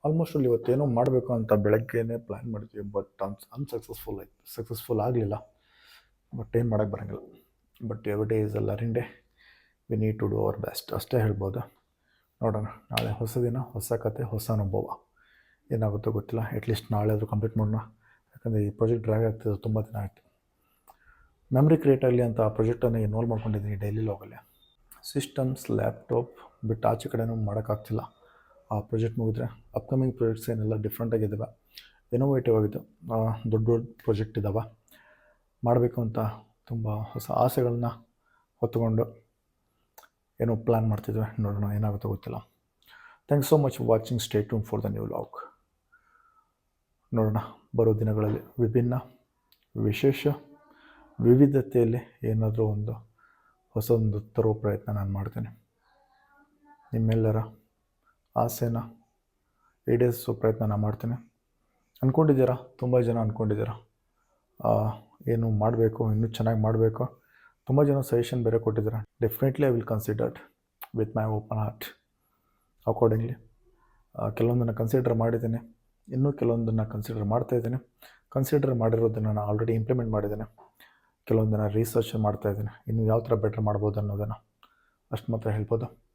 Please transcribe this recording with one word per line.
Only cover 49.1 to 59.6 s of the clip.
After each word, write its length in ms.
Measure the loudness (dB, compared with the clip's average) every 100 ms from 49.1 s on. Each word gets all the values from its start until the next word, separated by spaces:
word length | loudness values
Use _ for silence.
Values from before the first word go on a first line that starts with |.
| -20 _ _ _ _ _ -2
ವಿಶೇಷ, 440 | -2 2 2 2 -2 -2 -10 -20 _ _ -20 -20 -20 2
ವಿವಿಧತೆಯಲ್ಲಿ 1000 | 6 8 8 6 2 2 4 2 -6 _
ಏನಾದರೂ 420 | -2 0 0 2 0
ಒಂದು 280 | 0 -4 -8 -14 _ _ _ _ _ _
ಹೊಸದೊಂದು 480 | -6 2 2 4 0
ತರೋ 320 | -4 0 0
ಪ್ರಯತ್ನ 380 | 0 -2 -4 -4
ನಾನು 220 | -4 -2
ಮಾಡ್ತೇನೆ. 460 | -4 -6 -8 -10 -12 _ _ _ _ _ _ _ _ _ _ _ -20 _
ನಿಮ್ಮೆಲ್ಲರ 440 | 0 2 2 2 0 -4 -12 _ _ _ _ _ _ _ -2
ಆಸೆನ 400 | -2 0 -2 -2 -8 -16 _ _ _ _ _ _